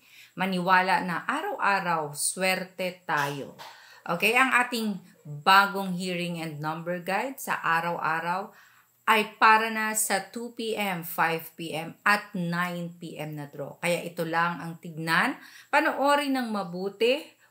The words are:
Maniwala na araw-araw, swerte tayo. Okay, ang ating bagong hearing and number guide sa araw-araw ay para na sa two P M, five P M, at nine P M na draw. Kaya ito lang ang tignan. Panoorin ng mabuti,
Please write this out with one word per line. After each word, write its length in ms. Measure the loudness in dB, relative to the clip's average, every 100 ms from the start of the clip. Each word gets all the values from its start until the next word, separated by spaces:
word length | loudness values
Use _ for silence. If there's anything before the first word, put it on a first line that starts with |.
| _ -20 -16 -4
Maniwala 640 | 0 0 4 4 6 2
na 240 | 0 -4 -2
araw-araw, 880 | -4 -4 0 2 2 0 -2 -2
swerte 880 | -4 -4 0 0 0 -4 -6 -6 -6
tayo. 560 | -2 0 0 -4 -10 -14 -20 -20 -20 -14 -6
Okay, 320 | 0 2 4
ang 160 | 4
ating 480 | 2 0 -2 -2 -4 -12 _ -14
bagong 720 | -2 6 8 6 0 -4 -4
hearing 400 | -4 -4 -4 -4
and 240 | -6 -6
number 400 | -6 -6 -6 -6
guide 400 | -2 -2 -4 -8
sa 160 | -6 -2 0
araw-araw 880 | 0 0 -2 -2 -2 -2 -4 -6 -14 -20 _ _ _ 2
ay 240 | 2 2 4
para 320 | 6 6 4
na 240 | -2 -2 0
sa 240 | 0 0
two 320 | -2 -10 -10
P 240 | -6 -4 -2
M, 240 | -2 -4
five 480 | -6 0 0 0 -6 -12
P 160 | -8
M, 240 | -8 -8 -2 2
at 240 | 2 0 -6
nine 560 | -4 -2 -2 -4 -10 -10
P 160 | -14 -10
M 240 | -10 -10
na 80 | -12
draw. 320 | -10 -12 -4
Kaya 240 | -2 -2 -4
ito 160 | -6
lang 400 | -2 0 0 -2
ang 160 | -10 -12
tignan. 560 | -12 -8 0 2 2 -2 -14 -20 0
Panoorin 640 | 2 2 2 4 4 2 0
ng 160 | -2
mabuti, 720 | -4 -6 -6 -6 0 2 2 -4 _ _